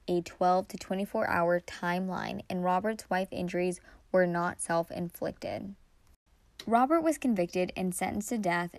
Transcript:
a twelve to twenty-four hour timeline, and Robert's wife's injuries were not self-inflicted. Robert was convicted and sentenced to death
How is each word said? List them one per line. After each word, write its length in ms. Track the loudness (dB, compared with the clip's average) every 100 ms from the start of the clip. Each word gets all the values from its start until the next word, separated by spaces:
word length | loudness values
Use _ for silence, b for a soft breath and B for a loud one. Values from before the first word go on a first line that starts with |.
| -2
a 140 | -2
twelve 440 | -2 0 4 4 0
to 100 | -8
twenty-four 520 | -6 -4 -2 -2 0
hour 320 | 2 2 2
timeline, 800 | -2 -6 -2 -2 -2 -4 -6 -8 -6
and 140 | -2
Robert's 440 | 0 2 0 -4 -2
wife's 220 | -2 -2
injuries 500 | -6 -4 0 -2 -2 B B B
were 160 | 4 4
not 340 | 2 -2 -4
self-inflicted. 1160 | -2 0 0 -4 -6 -4 -6 -6 -6 -6 -8 -14 _ _ _ _ _ _ _ -10 2
Robert 360 | 4 6 4
was 140 | 2 2
convicted 560 | 2 2 2 0 -2 -2
and 180 | -2
sentenced 360 | -2 -4 -4 -2
to 80 | -2
death 360 | 0 0 -2